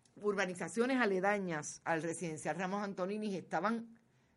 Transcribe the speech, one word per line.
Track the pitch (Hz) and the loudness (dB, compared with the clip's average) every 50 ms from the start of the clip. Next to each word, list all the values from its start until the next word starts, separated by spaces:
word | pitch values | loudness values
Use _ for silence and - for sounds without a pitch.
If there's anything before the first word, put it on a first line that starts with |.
| _ _ - | _ _ -12
urbanizaciones | - 202 208 202 190 196 185 180 170 190 165 - 226 233 254 269 254 | -4 -2 0 2 2 2 0 0 -4 -6 -2 2 2 2 4 4 4
aledañas | 240 208 190 185 185 202 208 208 196 180 165 151 147 - - - - | 4 4 4 4 4 4 2 2 0 0 -2 -2 -4 -6 -10 -6 -2
al | - 165 160 156 | 0 0 0 0
residencial | 170 165 165 180 165 156 151 - 175 151 | -2 -4 -4 -4 -6 -4 -4 -4 -4 -2
Ramos | 170 190 185 190 202 208 | -2 -2 -2 -2 -2 -2
Antonini | 196 196 - 180 185 208 214 214 220 190 | -4 -2 -2 -2 -2 -2 -2 -2 -2 -4
estaban | 170 151 - - 160 170 208 226 233 226 - - - _ _ _ _ _ _ _ | -4 -4 -2 0 0 2 2 0 0 -4 -8 -14 -20 _ _ _ _ _ _ _